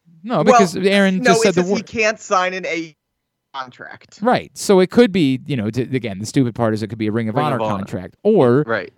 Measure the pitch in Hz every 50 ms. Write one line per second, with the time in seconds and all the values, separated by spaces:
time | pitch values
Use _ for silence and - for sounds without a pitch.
0 | _ _ _ _ - 220 247 170 156 196 247 240 202 170 170 - 185 196 196 202
1 | 196 190 185 185 - 240 233 226 226 208 175 175 180 180 208 - 202 - - 220
2 | 220 214 220 - - - 208 185 180 185 185 190 180 143 160 170 165 160 151 _
3 | _ _ _ _ _ _ _ _ _ _ - 139 131 127 131 - - - - -
4 | - _ - - 202 247 240 139 82 - _ - - - 202 185 185 175 - 233
5 | 240 226 180 196 160 135 131 123 135 147 147 123 101 110 110 127 120 117 127 127
6 | 110 113 98 92 104 107 - 147 131 120 107 - 120 110 110 104 110 98 110 107
7 | 110 107 104 117 117 110 107 135 151 151 135 117 110 107 104 95 98 - - 95
8 | 90 - - _ - 208 220 190 135 120 123 139 151 113 113 104 85 - -